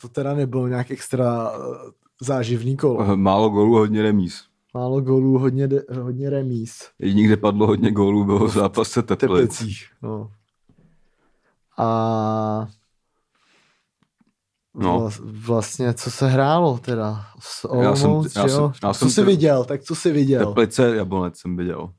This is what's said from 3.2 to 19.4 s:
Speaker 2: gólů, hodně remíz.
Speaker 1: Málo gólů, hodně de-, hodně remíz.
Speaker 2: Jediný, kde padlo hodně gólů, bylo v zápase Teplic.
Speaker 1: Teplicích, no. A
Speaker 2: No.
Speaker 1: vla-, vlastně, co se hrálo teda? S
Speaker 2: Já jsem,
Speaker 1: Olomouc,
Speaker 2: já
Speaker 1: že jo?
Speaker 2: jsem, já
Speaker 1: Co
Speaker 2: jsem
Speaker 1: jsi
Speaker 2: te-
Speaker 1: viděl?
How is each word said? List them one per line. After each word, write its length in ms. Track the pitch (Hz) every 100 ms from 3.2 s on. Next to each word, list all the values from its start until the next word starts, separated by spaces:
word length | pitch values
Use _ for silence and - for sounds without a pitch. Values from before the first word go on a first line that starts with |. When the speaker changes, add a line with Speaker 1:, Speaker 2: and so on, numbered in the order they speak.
| 98 98 110
Speaker 2:
gólů, 240 | 104 107 113
hodně 260 | 107 107
remíz. 420 | 107 104 87 - - _ _
Speaker 1:
Málo 260 | 123 127 135
gólů, 380 | 131 131 135 131
hodně 300 | 139 131 139
de-, 160 | 139 - 127
hodně 280 | 123 123 139
remíz. 600 | 139 131 120 117 - - -
Speaker 2:
Jediný, 260 | 98 101
kde 120 | 107 107
padlo 300 | 104 104 107
hodně 240 | 98 107
gólů, 340 | 104 101 104
bylo 220 | 98 101 107
v 40 |
zápase 500 | 104 98 113 113 120
Teplic. 180 | 117 101 135
Speaker 1:
Teplicích, 560 | - 120 - 113 101 - _
no. 280 | 117 107 107 104 _ _ _ _ _ _ _ _ _ _ _ _ _ -
A 880 | 113 113 113 110 107 110 107 107 107 - _ _ _ _ _ _ _ _ _ _ _ _ _ _ _ _ _ _ _
Speaker 2:
No. 240 | - 95 90 113
Speaker 1:
vla-, 120 | 107
vlastně, 720 | 113 107 113 117 104 - 123
co 160 | 117 123
se 180 | - 135
hrálo 500 | 131 135 165 165 120
teda? 480 | 127 117 107 107 104 -
S 260 | - - - 123
Speaker 2:
Já 140 | 127 139
jsem, 140 | 143
Speaker 1:
Olomouc, 260 | 151 156 -
Speaker 2:
já 120 | 143
Speaker 1:
že 60 |
jo? 180 | 139 147
Speaker 2:
jsem, 160 | - 101
já 40 |
Speaker 1:
Co 60 | 98
Speaker 2:
jsem 120 | 127
Speaker 1:
jsi 40 | 160
Speaker 2:
te- 40 | 196
Speaker 1:
viděl? 380 | 180